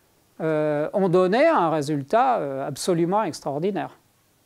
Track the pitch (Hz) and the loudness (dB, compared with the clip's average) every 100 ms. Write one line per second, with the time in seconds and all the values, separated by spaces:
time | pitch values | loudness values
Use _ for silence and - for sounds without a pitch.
0 | _ _ _ - 160 151 151 147 151 202 | _ _ _ -8 -2 0 0 -2 -2 0
1 | 190 180 185 226 320 285 170 156 139 147 | 2 4 4 4 4 4 2 0 -2 -4
2 | 135 220 269 240 143 135 147 135 - 170 | 0 2 2 0 -2 -6 -8 -6 -2 0
3 | 170 202 202 131 156 143 185 185 139 - | 2 0 -2 -6 -6 -4 -4 -4 -8 -12
4 | _ _ _ _ | _ _ _ _